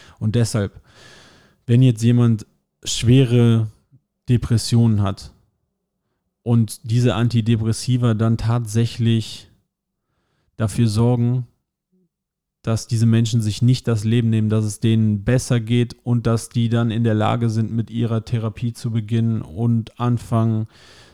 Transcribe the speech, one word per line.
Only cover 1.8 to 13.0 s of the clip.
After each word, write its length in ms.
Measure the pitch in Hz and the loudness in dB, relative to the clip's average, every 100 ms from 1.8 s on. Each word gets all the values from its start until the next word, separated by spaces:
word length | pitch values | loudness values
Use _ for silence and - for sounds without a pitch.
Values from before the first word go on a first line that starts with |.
jetzt 200 | 131 110 | 4 4
jemand 460 | 117 120 117 107 - _ _ _ | 2 4 2 0 -4 _ _ _
schwere 880 | - - 113 131 123 120 117 113 110 - _ _ _ _ - | -8 -2 4 4 4 4 4 2 0 -8 _ _ _ _ -2
Depressionen 720 | 120 - 117 - 117 117 104 | 0 2 -2 2 2 4 2
hat 320 | 98 95 - _ _ _ _ _ _ _ _ _ _ _ | 0 -4 -14 _ _ _ _ _ _ _ _ _ _ _
und 480 | 117 117 110 - 113 | 0 2 0 -4 -2
diese 240 | 120 123 | 2 2
Antidepressiva 1000 | 95 120 117 110 117 110 107 - 123 120 | 2 0 0 2 0 0 -4 -2 0 0
dann 240 | 107 113 117 | 0 0 0
tatsächlich 1120 | 113 120 110 110 117 - 117 113 - - - _ _ _ _ _ _ _ _ _ _ - | 0 -2 -2 -2 -2 0 0 0 -2 -14 -20 _ _ _ _ _ _ _ _ _ _ -6
dafür 320 | 110 - 113 | -4 0 0
sorgen, 600 | 104 120 120 120 127 120 _ _ _ _ 185 180 _ _ _ _ _ | 2 0 2 0 -2 -6 _ _ _ _ _ _ _ _ _ _ _
dass 260 | 117 113 - | -4 -4 -2
diese 180 | 113 | 0